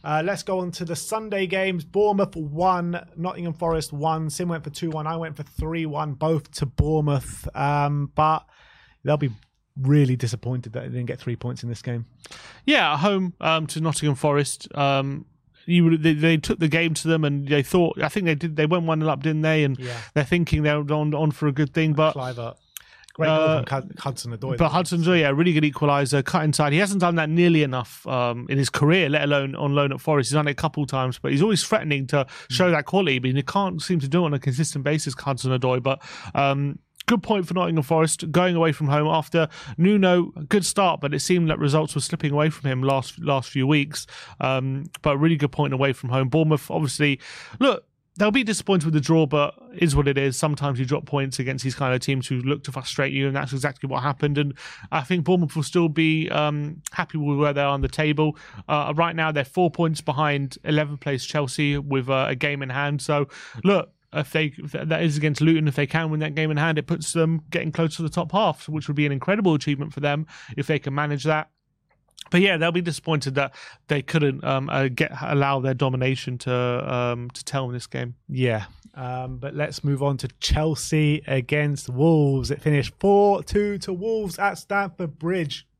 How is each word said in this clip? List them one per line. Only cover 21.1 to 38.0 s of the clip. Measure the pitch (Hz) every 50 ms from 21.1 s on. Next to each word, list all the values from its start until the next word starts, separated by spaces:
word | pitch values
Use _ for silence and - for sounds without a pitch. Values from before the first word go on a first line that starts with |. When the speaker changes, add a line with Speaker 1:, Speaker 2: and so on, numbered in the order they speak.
| 151
Speaker 2:
on | 147 156 151
for | 143 - 156
a | 147
good | 135 139 151 135 -
thing, | 165 160 156 147
but | 143 156 156 -
Speaker 1:
Kluivert. | 143 127 127 123 120 117 117 - _ _ _ _ - - _ - - - - _
Great | - 160
goal | 156 156 156
Speaker 2:
Uh, | 160 156 160
Speaker 1:
from | 147 120
Hud-, | - 139 135 - - - -
Hudson-Odoi. | - 143 123 - - 120 117 104 131 131 131
Speaker 2:
but | 120 170 151
Hudson-Odoi, | 139 160 156 - 175 170 160 175 180 170
yeah, | 151 143
really | 139 143 170 180
good | 156 156 151
equaliser, | 151 135 - 151 143 143 143 143 131 143 139 127
cut | - - 175 156
inside. | 156 143 - 151 143
He | 143 165
hasn't | 208 190 202 190
done | 180 175 170
that | 165 156 151
nearly | 156 170 175 180 165 156
enough, | 151 135 127 127 120 - - - -
um, | 120 127 123 123 120 117 120 123 127
in | 135
his | 139 135 -
career, | - - 139 151 170 190 170 135
let | 147 151 143
alone | 143 147 139 139 135 135
on | - 147 143 139
loan | 143 143 135
at | 135 131
Forest. | - - 151 143 127 107
He's | 139
done | 151 147
it | 147
a | 139
couple | - - 151 - 151
of | 147 127
times, | - 131 131 127 123 -
but | - 135 135
he's | 139
always | 180 226 214 160
threatening | - - 220 214 - 151 143 139 135
to | 123 - 143 131 - - - - _
show | 123 120 185 180
Speaker 1:
Mm. |
Speaker 2:
that | 165 151 147
quality, | - - 196 190 151 135 127
but | 120 131
he | 127 139 135
can't | - - 196 202 185 180 160
seem | - - 180 165
to | 135
do | 135 143 180 180
it |
on | 151 147
a | 131
consistent | - 143 123 131 156 - - 143 127
basis, | 147 156 156 - 143 123 -
Hudson-Odoi. | - 143 135 120 - 131 131 127 127 127 127 127 120
But, | 135 135 - - - - - - - -
um, | - 139 139 139 139 143 143 - - _ _ _ _ -
good | - 240 208
point | - - 220 202 180
for | - 175
Nottingham | 185 180 170 165 160 135
Forest, | - 165 160